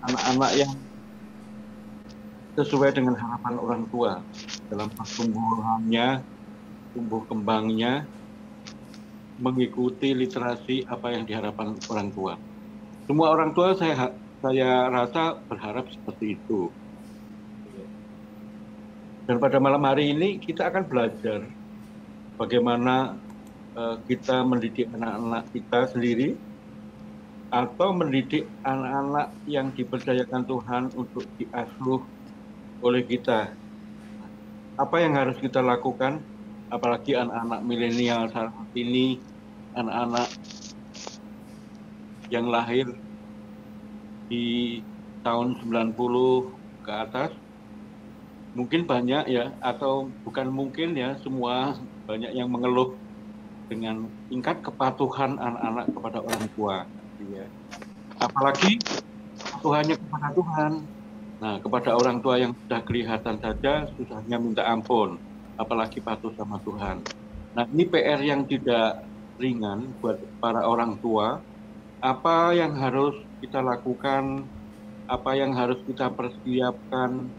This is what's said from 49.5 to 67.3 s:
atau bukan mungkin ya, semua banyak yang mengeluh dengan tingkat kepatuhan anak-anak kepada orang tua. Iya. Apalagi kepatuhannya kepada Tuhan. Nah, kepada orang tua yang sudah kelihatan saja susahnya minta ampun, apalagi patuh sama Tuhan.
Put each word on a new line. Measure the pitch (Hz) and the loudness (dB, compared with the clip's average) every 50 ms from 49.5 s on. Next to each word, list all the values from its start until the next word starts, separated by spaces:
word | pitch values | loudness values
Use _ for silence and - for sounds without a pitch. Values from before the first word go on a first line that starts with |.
| - - | -4 -4
atau | - 123 120 113 143 135 135 139 135 135 113 107 - | -2 -2 -2 0 2 2 2 2 0 -4 -8 -10 -12
bukan | 113 - 135 131 131 | -6 -4 -2 -2 -2
mungkin | 131 135 139 135 131 - 160 165 175 | 0 -2 -2 -2 -2 -2 -2 0 0
ya, | 139 123 127 - - | 0 0 -2 -2 -4
semua | - 135 131 131 123 120 123 127 131 143 139 - 127 - - - - - | -4 -4 -2 0 0 2 2 2 2 0 -2 -4 -8 -12 -14 -14 -8 -6
banyak | 107 110 117 117 - | -4 -4 -4 -4 -2
yang | 127 123 123 | -2 0 0
mengeluh | 123 120 123 127 123 123 131 127 - - - - - - - - - - - - - - - - | 0 2 4 4 6 6 4 4 2 -10 -14 -16 -16 -16 -14 -16 -16 -16 -16 -16 -16 -16 -10 -8
dengan | 113 110 113 110 110 110 110 113 - - - - 123 | -6 -4 -4 -4 -4 -4 -4 -8 -10 -12 -10 -6 -6
tingkat | 127 123 156 170 - - | -2 0 0 -2 -2 -4
kepatuhan | - - - 139 131 123 - 139 127 - 139 139 127 139 | -10 -2 0 0 0 2 2 0 0 2 0 0 0 0
anak-anak | - - 123 117 113 117 113 113 120 110 - - | -2 -2 -4 -2 -2 -2 -2 -2 -2 -2 -2 -4
kepada | - - 113 107 117 - | -4 -6 -6 -6 -4 -2
orang | - 123 110 107 107 - | -2 -2 -2 -4 -6 -4
tua. | - 107 101 95 92 90 - - - - - - - 104 98 | -2 0 0 0 -2 -4 -8 -12 -16 -16 -16 -14 -12 -10 -10
Iya. | 98 95 98 - - - - - - - - - - - - - - - 127 | -10 -10 -10 -12 -14 -18 -16 -16 -14 -14 -14 -16 -16 -16 -16 -16 -2 0 0
Apalagi | 117 - 139 135 139 139 - - 190 214 240 - - - - - - - - - - - | 2 4 6 6 6 6 6 6 6 6 6 2 -2 -4 -4 -6 -10 -16 -16 -16 -16 -14
kepatuhannya | - - - - - - 156 147 151 151 156 160 151 | -12 -10 -10 -10 -2 2 4 4 4 4 4 2 0
kepada | - - - 147 147 143 143 | -2 -6 -6 -4 -4 0 2
Tuhan. | 180 180 160 160 156 151 151 156 156 151 - - - - - - - - - - - | 2 2 2 2 2 2 2 0 -2 -4 -10 -14 -14 -16 -16 -16 -14 -14 -14 -12 -6
Nah, | 110 110 104 | -4 -4 -4
kepada | 98 - 110 104 104 98 - 113 | -2 -2 0 0 2 4 6 6
orang | 120 123 131 120 120 | 6 6 6 4 4
tua | 110 135 127 | 4 4 6
yang | 123 127 120 120 | 6 6 4 2
sudah | - - - 123 117 110 | -4 -4 -2 -2 -2 0
kelihatan | - 117 120 117 113 113 110 - 117 107 107 | 0 0 0 2 2 0 -2 0 -2 -4 -2
saja | - 110 107 - - 139 143 151 151 147 - | -2 -2 -2 2 2 2 2 2 0 -2 -6
susahnya | - 123 - - 107 110 107 120 | -8 -8 -8 -8 -10 -4 -2 0
minta | 117 120 117 110 104 - 113 | 0 2 2 2 2 4 4
ampun, | 117 110 107 - 127 113 104 95 87 85 - - - - - - - | 2 2 2 4 4 6 6 4 0 -6 -12 -14 -16 -16 -16 -16 -6
apalagi | - 110 - 120 113 113 - - | -6 -2 0 2 0 0 0 -2
patuh | 127 104 117 110 104 - 113 101 | -6 -4 -4 -4 -2 -4 -8 -6
sama | 104 107 101 104 98 | -6 -8 -6 -6 -6
Tuhan. | - 104 98 104 101 98 92 87 82 - - - - - | -6 -6 -6 -4 -4 -4 -4 -4 -6 -10 -12 -12 -14 -14